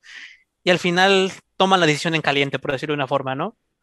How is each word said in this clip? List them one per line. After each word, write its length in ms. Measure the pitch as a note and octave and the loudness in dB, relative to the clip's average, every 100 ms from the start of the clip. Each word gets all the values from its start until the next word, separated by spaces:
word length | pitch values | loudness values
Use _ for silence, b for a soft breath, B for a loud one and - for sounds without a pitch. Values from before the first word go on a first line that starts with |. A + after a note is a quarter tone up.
| B B B B B _ | B B B B B _
y 60 | F3+ | 0
al 100 | F3+ | 0
final 520 | F3+ F3 F#3+ G3 F#3+ - - - | 2 2 4 4 0 -4 -10 -2
toman 220 | F#3+ F#3+ | 2 4
la 60 | E3 | 4
decisión 300 | D3 E3+ D#3+ | 2 0 -2
en 60 | |
caliente, 380 | D3 C#3 C#3 C3+ | 0 0 -2 -4
por 120 | D3 | -6
decirlo 220 | C3 D3+ | -6 -4
de 40 | D3 | -4
una 100 | C3+ | -2
forma, 280 | C#3 C3 C3 | -4 -4 -6
¿no? 220 | F#3+ - _ _ | -8 -10 _ _